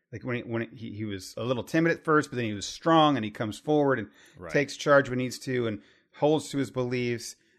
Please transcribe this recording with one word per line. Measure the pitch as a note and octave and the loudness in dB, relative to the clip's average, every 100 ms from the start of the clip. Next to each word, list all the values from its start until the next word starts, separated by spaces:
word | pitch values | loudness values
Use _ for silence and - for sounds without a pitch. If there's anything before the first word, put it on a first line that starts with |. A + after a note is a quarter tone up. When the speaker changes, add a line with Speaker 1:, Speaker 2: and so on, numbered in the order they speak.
| _ | _
Speaker 1:
Like, | A2+ | -12
when | B2+ A#2+ | -6 -6
he, | |
when | - A#2 A2+ | -4 -4 -6
he, | A#2+ A2+ | -10 -12
he | G2+ A2 | -8 -6
was | G2 - - | -8 -10 -8
a | |
little | A#2 A#2+ | -4 -4
timid | - D#3+ E3 | -2 2 2
at | - | 0
first, | E3 D3+ C#3 | 2 2 2
but | B2 | -4
then | A2 | -4
he | |
was | G2+ - | -4 -8
strong, | - E3+ E3 D3+ C3 | -4 4 6 6 4
and | G#2+ | -2
he | |
comes | - G#2+ G2+ | -6 -6 -6
forward | D3+ D3+ C#3+ B2 | 0 2 4 2
and | G#2 _ - - | -2 _ -20 -16
Speaker 2:
Right. | F2 | -2
Speaker 1:
takes | C#3+ C#3+ - | 0 0 -2
charge | D3+ C#3 B2 | 6 6 6
when | B2 | -2
he | B2+ | -4
needs | - | -6
to | C3+ B2+ A2+ | -4 -2 -2
and | G#2 - _ _ - | -4 -12 _ _ 0
holds | D3 D#3 C#3+ | 2 2 0
to | C#3 | -4
his | C3+ | -4
beliefs. | B2+ B2 B2 A#2+ A#2 - - _ | -4 -2 -2 -2 -4 -8 -18 _